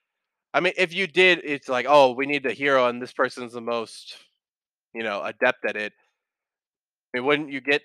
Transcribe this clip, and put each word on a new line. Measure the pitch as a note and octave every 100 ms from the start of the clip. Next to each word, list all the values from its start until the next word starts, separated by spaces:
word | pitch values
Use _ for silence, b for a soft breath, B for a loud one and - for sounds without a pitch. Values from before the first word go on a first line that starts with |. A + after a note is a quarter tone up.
| _ _ _ _ _
I | C#3
mean, | F3 F3
if | F3+
you | F3 F#3
did, | D3+ F#3 E3+
it's | C#3+ C#3+ -
like, | B2+ B2
"Oh, | D3 C3
we | B2 C#3
need | D3
the | C3
hero | G#2+ C#3+ C3+ B2
and | A#2+
this | B2
person's | - B2+ - A#2+
the | A#2+
most, | A#2 A#2 A2 - - - _ _ _ _ _ _ _
you | A2+
know, | A2 G2+
adept | G#2 - B2 - A2
at | G#2
it." | G#2 _ _ _ _ _ _ _ _ _ _ _ _
I | B2
mean, | B2+
wouldn't | C#3+ D3+
you | C#3
get | B2+ D3